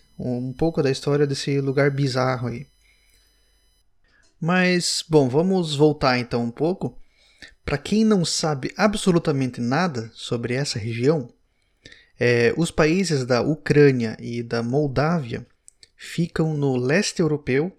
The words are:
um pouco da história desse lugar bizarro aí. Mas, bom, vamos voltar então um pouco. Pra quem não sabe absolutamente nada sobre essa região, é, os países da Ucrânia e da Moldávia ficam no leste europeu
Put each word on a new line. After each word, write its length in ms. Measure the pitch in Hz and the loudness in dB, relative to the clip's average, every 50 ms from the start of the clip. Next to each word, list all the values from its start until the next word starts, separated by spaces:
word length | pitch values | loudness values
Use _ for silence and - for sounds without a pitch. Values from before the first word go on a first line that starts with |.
| _ _ _ - | _ _ _ -10
um 340 | - 123 123 123 127 131 127 | -6 -6 -6 -4 -6 -6 -4
pouco 300 | - 160 165 165 170 147 | -2 -2 -2 0 0 0
da 80 | 131 | 0
história 340 | 135 - - 147 143 147 147 | -2 -2 -2 -2 0 0 0
desse 340 | 143 139 139 - 147 139 139 | 0 -2 -4 -4 -2 -2 -2
lugar 280 | 135 139 131 139 139 147 | -2 -2 0 0 0 0
bizarro 580 | 139 135 143 135 123 127 127 131 127 120 123 | 0 0 -2 -2 0 0 -2 -2 -2 -4 -4
aí. 200 | 120 117 120 147 - _ _ _ _ _ _ _ _ _ _ _ _ _ _ _ _ _ _ _ _ _ _ _ _ _ _ _ _ _ _ _ _ _ _ | -6 -8 -8 -12 -16 _ _ _ _ _ _ _ _ _ _ _ _ _ _ _ _ _ _ _ _ _ _ _ _ _ _ _ _ _ _ _ _ _ _
Mas, 640 | 160 160 180 185 180 180 180 175 170 - - - - | -2 0 2 2 4 2 2 0 0 -2 -4 -4 -2
bom, 200 | - 156 151 139 | 2 4 4 4
vamos 480 | 123 120 151 170 190 190 185 170 160 147 | 4 2 2 2 2 0 0 0 -2 2
voltar 440 | 139 151 151 143 - 151 135 127 123 | 4 4 4 4 2 2 2 2 2
então 240 | 120 - - 120 120 | 0 -2 -2 -2 -2
um 80 | 117 | -2
pouco. 460 | 113 - 143 170 190 185 - 123 - - - - _ _ _ _ _ _ - - - _ _ | -4 -2 -2 -2 -2 -2 -6 -8 -8 -12 -18 -20 _ _ _ _ _ _ -20 -20 -20 _ _
Pra 120 | - 143 | -6 -6
quem 280 | 139 - - 202 214 220 | -6 -4 0 2 2 4
não 180 | 220 214 190 160 | 4 4 2 2
sabe 480 | - - - - 160 151 135 127 - - | 0 -2 -2 -2 -2 -2 -2 -6 -6 -2
absolutamente 840 | - 185 214 110 - - 190 170 170 - 160 147 135 131 127 120 - | 0 0 0 0 0 2 2 2 2 2 0 0 0 -2 -2 -4 -4
nada 520 | 120 117 131 156 185 185 139 120 110 110 - | -4 -2 0 0 0 -2 -2 -6 -8 -10 -12
sobre 400 | - - - 127 117 117 113 123 | -14 -8 -6 -4 -4 -2 -2 -4
essa 260 | 131 147 - - 113 | -4 -4 -4 -6 -6
região, 500 | 101 117 113 117 120 139 170 156 117 120 - _ _ _ _ _ _ _ _ _ - - - - _ _ _ - | -6 -6 -4 0 2 2 2 2 -2 -8 -14 _ _ _ _ _ _ _ _ _ -20 -20 -20 -20 _ _ _ -2
é, 340 | 120 120 123 120 120 117 - | 2 2 4 4 4 2 2
os 160 | - 170 - | 0 -2 -2
países 540 | - - 160 151 165 190 196 165 160 135 127 | 0 2 2 2 2 2 0 0 0 -2 0
da 160 | 120 127 120 | 0 0 2
Ucrânia 760 | 113 143 147 - - - 147 147 147 143 135 123 117 110 104 - | 2 0 -2 -2 0 2 6 8 8 8 6 4 0 -4 -6 -8
e 220 | 117 120 117 120 | -10 -8 -6 -6
da 220 | 120 117 120 117 117 | -6 -4 -4 -4 -2
Moldávia 840 | 117 123 147 151 139 123 123 143 156 175 170 135 113 120 117 123 - _ _ _ - _ _ - - _ | -2 -2 -2 -2 -2 0 0 0 0 0 -2 -4 -6 -8 -10 -12 -14 _ _ _ -20 _ _ -20 -20 _
ficam 600 | - - - - - 170 170 - - 160 160 156 | -20 -18 -8 -4 -4 -4 -2 -2 -2 -2 -2 -2
no 200 | 147 143 139 127 | -2 0 0 0
leste 440 | 127 123 127 147 190 208 - - - | 0 0 2 2 0 0 0 -2 -2
europeu 560 | 175 151 151 143 - - 123 135 156 185 - | 0 0 -2 -2 -2 -2 0 0 0 -2 -6